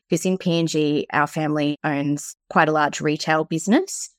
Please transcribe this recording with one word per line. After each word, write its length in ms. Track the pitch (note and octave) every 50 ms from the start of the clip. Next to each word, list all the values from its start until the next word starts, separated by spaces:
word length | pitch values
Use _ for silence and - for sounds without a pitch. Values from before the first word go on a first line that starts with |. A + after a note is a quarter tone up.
| _ -
because 180 | F3 E3 -
in 100 | F#3 F#3+
P 240 | F#3+ - F3+ E3+ E3+
N 60 | E3 D#3
G, 380 | - D#3 D3+ D3 D3+ D3 - -
our 140 | - D3 D3
family 500 | C#3+ - E3 D#3 D3 D3+ D3+ D3 D3 D3 -
owns 540 | - D#3 C#3+ C#3+ C#3+ C#3+ D3 C#3+ - - - _ _ -
quite 180 | - F3+ D#3+ D3+
a 40 |
large 280 | D#3 D3+ D3 C#3+ - -
retail 440 | D3+ D#3 D3+ D#3 - E3 D#3 D#3 D#3+
business 680 | - E3+ D#3+ - F#3+ A3 E4 F#4+ - - - - - _